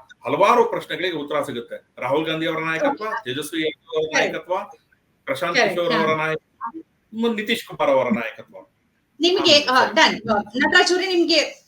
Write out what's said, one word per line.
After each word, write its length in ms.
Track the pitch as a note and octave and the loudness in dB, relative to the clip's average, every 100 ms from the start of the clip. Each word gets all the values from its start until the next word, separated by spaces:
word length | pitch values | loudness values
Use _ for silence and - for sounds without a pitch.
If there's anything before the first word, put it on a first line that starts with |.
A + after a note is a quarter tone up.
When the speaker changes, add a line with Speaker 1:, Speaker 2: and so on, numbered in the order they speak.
| - - | -12 -12
Speaker 1:
ಹಲವಾರು 400 | A#2 D3 G3+ A#3+ | -4 4 6 6
ಪ್ರಶ್ನೆಗಳಿಗೆ 520 | A3+ F3 - D#3 F3+ D#3+ | 4 -2 -6 -6 -4 -4
ಉತ್ತರ 260 | C#3+ D3+ | -4 -4
ಸಿಗುತ್ತೆ. 600 | C#3 A#2+ - G#2 - - | -4 -6 -10 -14 -16 -10
ರಾಹುಲ್ 240 | B2 C#3+ D#3+ | -2 0 0
ಗಾಂಧಿ 200 | D#3+ E3 | -2 -2
ಅವರ 180 | D#3+ | -2
ನಾಯಕತ್ವ, 400 | D#3+ D#3+ D3 - | -2 0 0 -2
Speaker 2:
ಓಕೆ. 200 | A3 A3 | -4 -6
Speaker 1:
ತೇಜಸ್ವಿ 380 | - B2+ D3 D#3+ | -6 -8 -6 -4
ಯಾದವ್ 340 | D#3 - - D#3 | -4 -6 -6 -4
ಅವರ 200 | D#3 C#4 | -2 0
Speaker 2:
ಕರೆಕ್ಟ್. 320 | - E3 - | -2 -4 -6
Speaker 1:
ನಾಯಕತ್ವ, 280 | F#3 G#3 - _ _ _ _ | -6 -6 -14 _ _ _ _
ಪ್ರಶಾಂತ್ 340 | - C3+ E3+ A#3+ | -8 -4 -2 2
Speaker 2:
ಕರೆಕ್ಟ್, 200 | G#3+ F3 | 2 0
Speaker 1:
ಕಿಶೋರ್ 140 | E3+ | 0
Speaker 2:
ಹಾ. 120 | E3 | 0
Speaker 1:
ಅವರ 120 | D#3 D#3 | 2 0
ನಾಯಕತ್ವ, 640 | D#3 D#3 - _ A#3 D#4+ - _ _ A3 | -2 -4 -8 _ -12 -12 -18 _ _ -4
ಮ-, 160 | A#3 G#3+ | -2 -2
ನಿತೀಶ್ 280 | G#3+ A3+ | -2 -4
ಕುಮಾರ್ 260 | - D3+ D3 | -4 -2 2
ಅವರ 160 | C3+ A#2+ | 2 2
ನಾಯಕತ್ವ. 500 | A#2 A2+ - A#2 - - _ _ _ _ - | 0 -2 -10 -18 -20 -20 _ _ _ _ -2
Speaker 2:
ನಿಮ್ಗೆ, 320 | E4+ F#4+ - | 2 2 6
Speaker 1:
ಹಾ, 220 | D4 D4 | 4 4
Speaker 2:
ಹಾ, 120 | B3+ G#3+ | 2 2
Speaker 1:
ಸರಿ. 80 | |
Speaker 2:
ಡನ್. 520 | G#3+ D4 - A3 G#3 G3+ B3+ | 4 2 2 -2 -2 -2 -2
ನಟರಾಜ್ 360 | D4+ F4+ F4+ | 2 4 4
ಅವರೇ, 140 | F4+ F#4+ | 2 0
ನಿಮ್ಗೆ 580 | F4+ D4+ D#4+ C4 - | 0 2 2 0 -6